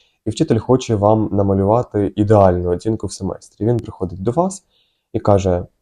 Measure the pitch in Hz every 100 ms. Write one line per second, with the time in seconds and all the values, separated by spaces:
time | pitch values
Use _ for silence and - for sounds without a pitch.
0 | _ _ - 110 160 120 - 127 - 110
1 | 101 110 107 101 98 98 98 113 123 104
2 | 101 - 104 107 95 90 90 87 107 110
3 | 101 - 95 - - - 104 120 - -
4 | 90 90 95 127 185 190 _ _ _ _
5 | _ 117 - 101 95 90 92 _